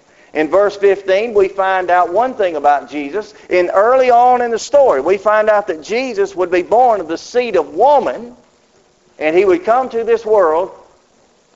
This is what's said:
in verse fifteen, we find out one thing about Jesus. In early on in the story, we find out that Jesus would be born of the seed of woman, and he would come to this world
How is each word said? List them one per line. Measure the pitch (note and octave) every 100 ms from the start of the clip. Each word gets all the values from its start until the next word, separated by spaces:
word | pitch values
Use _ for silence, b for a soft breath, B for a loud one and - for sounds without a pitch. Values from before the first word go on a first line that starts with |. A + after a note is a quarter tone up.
| b b b
in | D3 D#3
verse | F#3 G3+ -
fifteen, | G3 G3 F#3+ F#3+ A#3
we | G3+ F#3+
find | G3 F#3+ F#3 F3+
out | F3+ F3
one | F#3+ C4
thing | A3+ F#3
about | D3+ C#3+ C#3+ C3
Jesus. | D3 C#3+ G3 G#3 B B
In | F3+ F3
early | F#3+ A3+ C4 B3+
on | A#3+ B3 B3
in | A#3+
the | A3+
story, | - C#4+ B3+ C#3
we | D#3+ G3+
find | G#3+ G#3+ G#3+
out | G#3 G3+
that | D#3+
Jesus | E3 A#3 C4 G3+ G3 E3+
would | F3+
be | F3+
born | F3 A3+ B3+ G3+
of | D#3
the | E3
seed | - B3 A#3+ F#3
of | C#3+
woman, | D#3+ C4+ C#4+ D#3 D#3+ A#3+ - _ _ _ _ _ _ _ -
and | D#3 F3+
he |
would | G3+ E3+
come | G#3+ B3 B3+
to | A3+
this | A3+ A3+
world | G#3+ G#3+ E3 D#3+ F#3+ - _ _ _ _ _ _ _